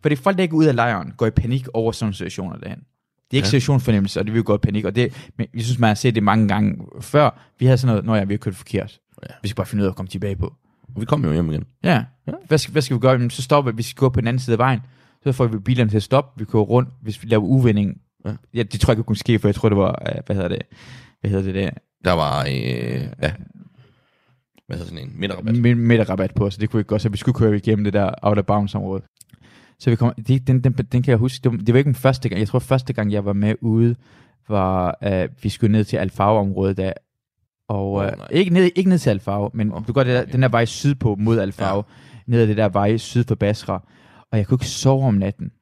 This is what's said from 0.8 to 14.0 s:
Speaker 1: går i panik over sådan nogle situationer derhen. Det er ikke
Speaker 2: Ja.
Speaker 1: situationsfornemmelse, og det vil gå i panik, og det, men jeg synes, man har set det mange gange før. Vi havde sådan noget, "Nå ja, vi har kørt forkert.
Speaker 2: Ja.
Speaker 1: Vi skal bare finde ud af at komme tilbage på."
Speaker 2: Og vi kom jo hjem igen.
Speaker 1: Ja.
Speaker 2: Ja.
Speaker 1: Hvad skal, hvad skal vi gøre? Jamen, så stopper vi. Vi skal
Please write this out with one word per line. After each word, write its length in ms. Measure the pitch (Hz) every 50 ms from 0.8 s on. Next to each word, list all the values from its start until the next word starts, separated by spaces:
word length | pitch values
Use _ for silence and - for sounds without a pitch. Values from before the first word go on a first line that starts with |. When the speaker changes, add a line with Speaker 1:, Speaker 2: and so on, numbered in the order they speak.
| 120 120 110 95 76 65 -
Speaker 1:
går 100 | - 120
i 40 | 110
panik 360 | 107 - - 113 127 135 127 - -
over 180 | 117 113 113
sådan 120 | 110 - 117
nogle 100 | 107 101
situationer 420 | - 95 90 - - 95 90 -
derhen. 220 | - - 95 - 131
Det 60 | - _ _ _ _ _ _ _ _ _
er 40 | - 135
ikke 80 | -
Speaker 2:
Ja. 40 | 98
Speaker 1:
situationsfornemmelse, 680 | 123 135 120 - 143 127 - - 110 101 98 98 - -
og 60 | 98
det 80 | 107 110
vil 80 | 117
gå 120 | 107 - 104
i 40 | 101
panik, 260 | - - 101 107 104
og 120 | 90 101
det, 160 | 117 123 123 131 - - - _ -
men 80 | 117 - -
jeg 80 | 117 110
synes, 140 | 117 127 127
man 100 | 120 110
har 60 | 104
set 200 | - - 127 110
det 80 | 113
mange 260 | 104 101 101 110 110 101
gange 280 | 95 104 107 101 - - - - - -
før. 400 | - - - 147 151 123 - - - _ _ _
Vi 80 | 123
havde 120 | 127 131 123
sådan 140 | 131 123
noget, 120 | 110 104 90
"Nå 100 | 110 113
ja, 100 | 107 98
vi 80 | 98 101
har 40 | 107
kørt 160 | - 107 92
forkert. 420 | - - - - 98 98 101 - _ _ _ _ - - -
Speaker 2:
Ja. 60 | - -
Speaker 1:
Vi 60 | - 101
skal 80 | 101
bare 100 | - 92
finde 160 | - - 101
ud 40 | 101
af 40 | 95
at 60 | 92
komme 120 | - 98 95
tilbage 280 | - 95 98 101 98
på." 100 | 82 98 - - _ _ _ _ _ _ - 127
Speaker 2:
Og 60 | 101
vi 40 | 113
kom 180 | 117 147 151 135
jo 80 | 80
hjem 180 | 76 82 85 80
igen. 140 | 76 76 - _ _ _ -
Speaker 1:
Ja. 200 | 180 170 113 117 - _ _ _
Speaker 2:
Ja. 60 | - 269 370 392 -
Speaker 1:
Hvad 100 | 156 151
skal, 140 | - -
hvad 100 | - 156
skal 120 | 131 - 135
vi 60 | 117
gøre? 120 | 120 131
Jamen, 180 | 131 127 123 117
så 120 | - -
stopper 280 | 131 - 151 147 139 123
vi. 40 | 110
Vi 60 | 113
skal 180 | 113 - - -